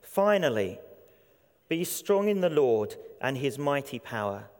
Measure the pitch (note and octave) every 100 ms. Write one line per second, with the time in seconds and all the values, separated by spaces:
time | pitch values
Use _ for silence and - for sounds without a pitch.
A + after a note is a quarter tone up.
0 | - - G3 G#3 D#3 A2 F#2+ - - -
1 | - _ _ _ _ _ _ E3 E3+ -
2 | - G3+ G3+ G3+ F3 D3+ C3 A2 G#2 -
3 | - - B2+ C3+ C#3 A#2+ C#3+ C#3+ C3+ B2
4 | - A#2 G#2 G2+ G#2+ -